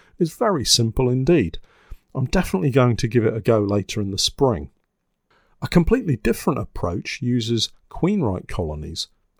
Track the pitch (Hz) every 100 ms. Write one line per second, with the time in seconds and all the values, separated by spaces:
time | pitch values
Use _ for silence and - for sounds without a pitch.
0 | _ - 165 - 233 170 104 - 113 -
1 | 127 127 135 170 87 - - _ - -
2 | _ - 127 185 - 190 156 127 123 113
3 | 117 117 107 113 - 110 101 101 95 -
4 | 101 95 - - 135 95 71 _ _ _
5 | _ _ _ _ _ _ - 180 170 247
6 | 196 123 120 - - - 92 - 90 87
7 | - - 120 123 110 117 - - _ -
8 | 170 208 123 92 - - 82 76 76 82
9 | - _ _